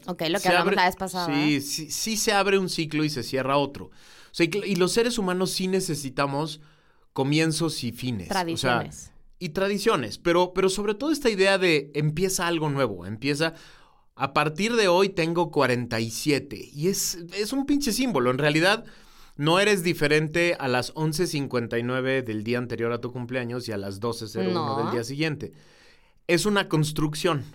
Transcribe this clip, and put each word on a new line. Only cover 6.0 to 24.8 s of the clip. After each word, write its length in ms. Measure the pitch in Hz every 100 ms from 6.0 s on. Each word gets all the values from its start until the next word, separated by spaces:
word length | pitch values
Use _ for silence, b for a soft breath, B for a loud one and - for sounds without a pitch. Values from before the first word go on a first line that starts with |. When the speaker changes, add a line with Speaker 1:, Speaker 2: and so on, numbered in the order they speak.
| 139 127 143 139 156 - b b b b b
Speaker 2:
comienzos 680 | - 135 151 160 156 165 -
y 80 | 123
fines, 360 | 104 127 110 85
o 40 |
sea, 60 | 190
Speaker 1:
Tradiciones. 720 | 170 165 131 117 - - - - - -
Speaker 2:
y 100 | 180
tradiciones, 680 | 151 196 202 226 190 110 -
pero, 340 | 170 170 180
pero 140 | 185 190
sobre 260 | 190 208
todo 160 | 208 294
esta 200 | 294 233
idea 280 | 196 196 196
de 320 | 185 151 143
empieza 520 | 147 151 151 190 190 170
algo 220 | 170 151
nuevo, 360 | 139 123 92 90
empieza, 480 | 110 135 143 165 B B B B B B
a 180 | - 139
partir 440 | 151 151 156 214 233
de 100 | 196
hoy 220 | 175 202
tengo 420 | 180 165 170 160
cuarenta 480 | 147 127 123 120 113
y 120 | 113
siete, 580 | - 151 139 143 110 -
y 160 | 143 170
es, 300 | 196 - 180 170 190
es 160 | 214
un 140 | 269 277
pinche 260 | 285 -
símbolo, 380 | 226 254 151 123
en 80 | 131
realidad 460 | 147 151 180 220 B B B B B -
no 220 | 147 180
eres 240 | 208 202
diferente 760 | 170 - 147 151 156 170 175 -
a 80 | 131
las 240 | 123 120
once 320 | - 156 156 175
cincuenta 500 | 147 135 123 117 117
y 40 |
nueve 400 | 120 127 131 131
del 220 | 120 107
día 140 | 107 120
anterior 340 | 120 113 117
a 80 | 117
tu 100 | 120
cumpleaños 560 | 127 120 127 120 123 113
y 40 |
a 60 | 104
las 200 | 98 98
doce 300 | 117 117 110
cero 220 | - 185
uno 160 | 180 139
Speaker 1:
No. 60 | 135